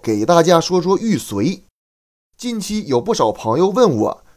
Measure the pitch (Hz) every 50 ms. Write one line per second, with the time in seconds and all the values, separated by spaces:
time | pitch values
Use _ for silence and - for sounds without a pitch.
0 | - 117 107 104 110 113 175 170 160 170 175 165 160 - 180 185 165 180 196 -
1 | 226 226 196 120 - - 107 98 107 165 190 - - _ _ _ _ _ _ _
2 | _ _ _ _ _ _ _ - - 247 233 220 180 - 208 214 202 139 131 -
3 | 185 208 226 - 131 110 104 - - 113 113 147 180 196 190 247 247 196 135 107
4 | 107 101 - - _ - _